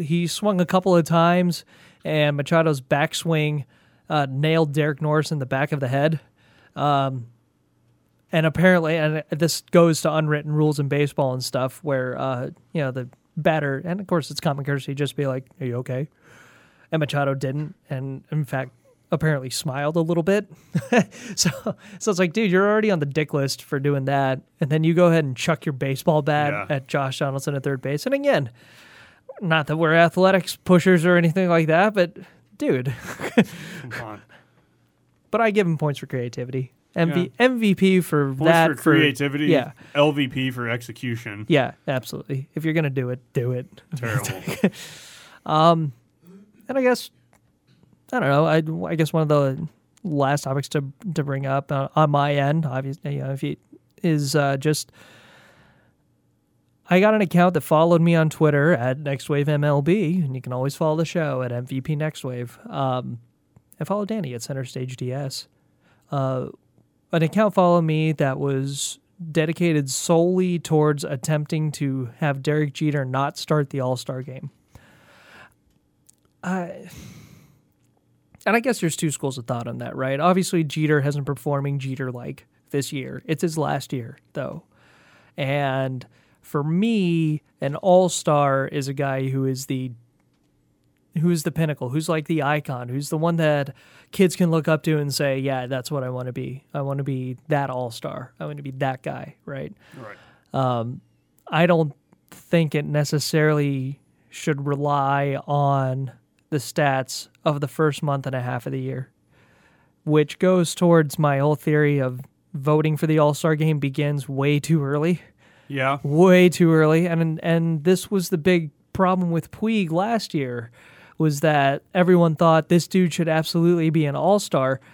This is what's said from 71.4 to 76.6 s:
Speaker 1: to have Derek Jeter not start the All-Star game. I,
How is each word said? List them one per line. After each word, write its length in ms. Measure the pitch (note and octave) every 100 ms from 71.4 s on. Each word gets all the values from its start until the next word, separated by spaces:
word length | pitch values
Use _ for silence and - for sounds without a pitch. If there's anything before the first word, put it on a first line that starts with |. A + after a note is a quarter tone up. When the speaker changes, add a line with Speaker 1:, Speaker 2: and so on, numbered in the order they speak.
| D3+ D#3+ D#3
Speaker 1:
to 380 | - C#3 C3+ A#2+ -
have 240 | D3+ C3+
Derek 300 | C#3+ D3+ D3
Jeter 320 | - D3+ C#3+ B2+
not 320 | C3 C#3 -
start 320 | - D3+ C#3
the 100 | C#3
All-Star 420 | B2+ B2 - C3
game. 260 | C3 B2+ C#3 - _ - _ _ _ _ - - - _ _ _ _ _ _ _ _ _
I, 460 | F3+ F#3